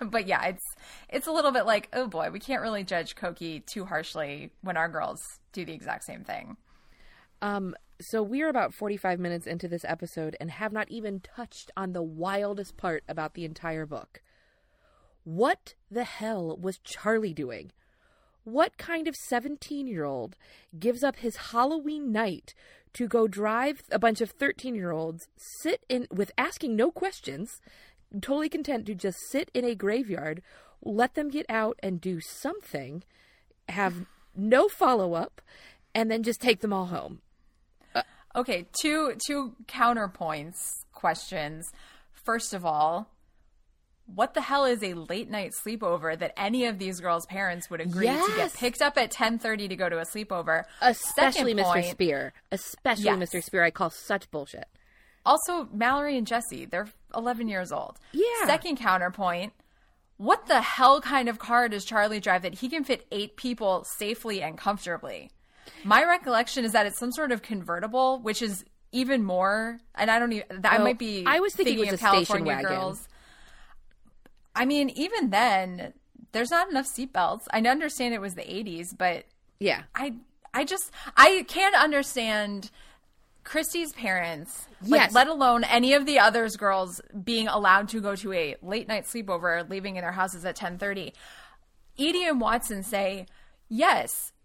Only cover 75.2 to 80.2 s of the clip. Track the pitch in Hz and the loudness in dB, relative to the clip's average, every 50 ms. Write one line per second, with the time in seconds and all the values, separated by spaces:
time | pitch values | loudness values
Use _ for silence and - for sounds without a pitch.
75.2 | 311 214 190 208 240 240 202 190 185 185 180 180 - - - - _ _ _ - | 0 2 4 4 4 6 4 2 2 -2 -6 -8 -10 -12 -12 -18 _ _ _ -20
76.2 | - - - 220 240 247 339 339 370 392 320 269 262 - - - 269 262 - - | -20 -6 -2 -2 0 2 2 2 2 2 0 -2 -2 -2 -6 -8 -8 -4 0 0
77.2 | 175 - 196 220 - - - 220 226 240 269 311 320 302 - - 247 240 233 208 | 0 0 0 -4 -6 -2 0 2 4 4 2 2 0 -4 -4 -2 -2 -2 -2 -4
78.2 | 196 196 180 175 - - 180 202 220 202 170 165 175 175 - - 185 180 165 - | -4 -8 -8 -10 -10 -8 -8 -8 -6 -8 -8 -8 -10 -12 -4 0 0 0 0 -2
79.2 | - - _ _ _ _ _ _ 202 185 127 - - - - - 277 - 226 240 | -8 -14 _ _ _ _ _ _ 0 0 0 0 -4 -6 -6 -4 -4 -4 -6 -10